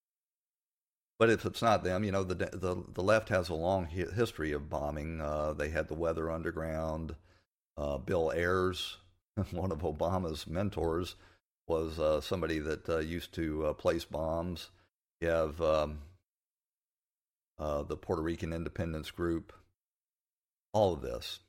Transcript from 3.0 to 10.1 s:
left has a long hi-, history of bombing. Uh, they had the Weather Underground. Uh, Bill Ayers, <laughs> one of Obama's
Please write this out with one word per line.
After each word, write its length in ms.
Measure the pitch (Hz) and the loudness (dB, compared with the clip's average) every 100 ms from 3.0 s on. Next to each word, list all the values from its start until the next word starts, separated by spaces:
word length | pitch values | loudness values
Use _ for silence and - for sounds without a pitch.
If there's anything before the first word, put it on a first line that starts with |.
left 260 | 95 110 - | 4 4 4
has 200 | 98 87 | 0 2
a 60 | |
long 320 | 80 85 95 85 | 0 2 2 0
hi-, 260 | 92 82 98 | -4 -2 0
history 360 | 113 - 76 | 0 0 -2
of 180 | 73 73 | -2 -2
bombing. 500 | 76 73 76 78 80 | -4 -2 -4 -6 -4
Uh, 320 | 76 76 76 | -2 0 0
they 160 | 76 73 | 0 -2
had 200 | 78 - | 0 -2
the 60 | |
Weather 360 | 80 82 82 80 | 0 0 0 -2
Underground. 840 | 82 85 82 80 78 80 78 80 76 - - _ _ _ - | -2 -4 -2 -2 -2 -2 -2 -6 -10 -16 -20 _ _ _ -4
Uh, 220 | 73 69 | -2 -2
Bill 340 | - 90 80 | 0 2 4
Ayers, 640 | 82 87 92 92 87 - - - _ | 4 4 4 2 0 -6 -10 -18 _
<laughs> 260 | _ - 92 | _ -4 -2
one 180 | 87 92 | -2 -2
of 120 | 78 | 0
Obama's 640 | 82 78 80 | -2 0 2